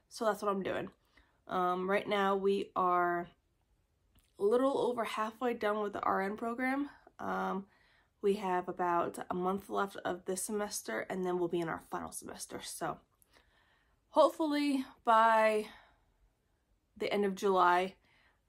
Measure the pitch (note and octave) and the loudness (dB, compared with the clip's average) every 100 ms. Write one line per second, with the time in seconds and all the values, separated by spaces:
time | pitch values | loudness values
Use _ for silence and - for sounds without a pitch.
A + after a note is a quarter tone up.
0 | _ - A3+ G3+ G#3 G3 F3+ - G3 _ | _ -4 -2 0 -2 -2 -4 -6 -6 _
1 | _ _ _ _ - F#3 F3+ F3+ F#3 G3+ | _ _ _ _ -6 -2 0 0 0 -2
2 | - G3+ G3 G3 G3 G3 - - F#3 F3 | 0 0 2 2 2 0 -2 0 2 4
3 | F3 F3 F3 _ _ _ _ _ _ _ | 2 0 -6 _ _ _ _ _ _ _
4 | _ _ _ - G3+ B3 C4+ C#4 A#3 A#3+ | _ _ _ -2 2 4 2 2 0 -2
5 | G#3+ - A3 - B3 A#3+ G#3 G#3+ G#3 G3+ | -4 -4 -6 -2 -4 0 -2 0 -2 -2
6 | - F#3+ G3 G#3+ A#3 A#3+ B3+ C#4 C#4+ - | 0 0 0 -4 -6 -2 -2 -2 -4 -10
7 | - - F#3+ F#3 F#3+ F#3+ G3 _ _ _ | -20 -10 -6 -2 -2 -4 -8 _ _ _
8 | _ - G3+ G#3 F#3+ F3+ F3+ F3+ F3 E3+ | _ -2 0 2 0 -2 -2 -2 2 2
9 | - - - F3+ F3+ G3 - G3+ G3 - | 0 -4 -6 -2 0 -2 -4 -2 -2 -4
10 | F#3 F3+ - F#3+ - G#3 G#3 - - A3 | -6 -6 -6 -6 -4 -4 -4 -6 -6 -6
11 | - F#3+ F3+ F3+ E3+ F3 E3 F3 - F3 | -4 -4 -2 0 0 -2 -2 -6 -8 -10
12 | - - - - - - - - - - | -10 -12 -14 -14 -12 -12 -12 -8 -8 -8
13 | _ _ _ _ _ _ _ _ _ _ | _ _ _ _ _ _ _ _ _ _
14 | _ D#4 D#4 - D#4 D4 C#4+ C4+ C4 - | _ 4 4 4 -2 0 0 -2 -4 -4
15 | - A3 A3+ A3 A3 G#3+ G#3+ - - _ | 4 6 6 6 4 2 -4 -14 -20 _
16 | _ _ _ _ _ _ _ _ _ - | _ _ _ _ _ _ _ _ _ -6
17 | G#3+ G3+ G3+ F#3+ G3+ F#3 F3 F3 F#3+ - | -2 0 0 0 2 6 6 4 0 -8
18 | _ _ _ _ | _ _ _ _